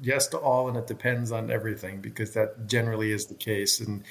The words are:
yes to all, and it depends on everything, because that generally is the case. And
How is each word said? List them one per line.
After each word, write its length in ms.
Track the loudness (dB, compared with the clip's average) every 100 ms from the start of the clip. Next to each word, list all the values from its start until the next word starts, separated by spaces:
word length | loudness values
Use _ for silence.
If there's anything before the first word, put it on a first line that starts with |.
yes 260 | 0 2 2
to 100 | 2
all, 300 | 4 4 4
and 80 | -2
it 120 | -4
depends 440 | -2 0 0 0
on 200 | -2 0
everything, 500 | -2 -2 -4 -8 -8
because 320 | -10 -4 -2
that 340 | 2 2 0 0
generally 440 | 2 2 0 0
is 160 | 0 -4
the 80 | -8
case. 440 | -2 0 2 0
And 240 | -2 -6 -8